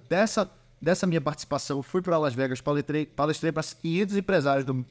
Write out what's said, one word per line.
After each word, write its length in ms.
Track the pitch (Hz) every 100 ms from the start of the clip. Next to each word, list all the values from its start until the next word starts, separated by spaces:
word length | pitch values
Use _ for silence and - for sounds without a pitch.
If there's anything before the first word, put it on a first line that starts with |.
| -
dessa, 420 | 170 220 - 190 - _ _
dessa 260 | 151 185 190
minha 140 | 165
participação, 600 | 147 143 - 143 - 139
fui 200 | 135 185
pra 160 | 180 165
Las 160 | 151
Vegas, 260 | 120 135 127
palestrei, 460 | - 147 143 151 147
palestrei 460 | - 151 151 160
pra 120 | 156
quinhentos 540 | 151 - 165 170 202 202
empresários 480 | 196 185 139 139 131
do, 200 | 131 123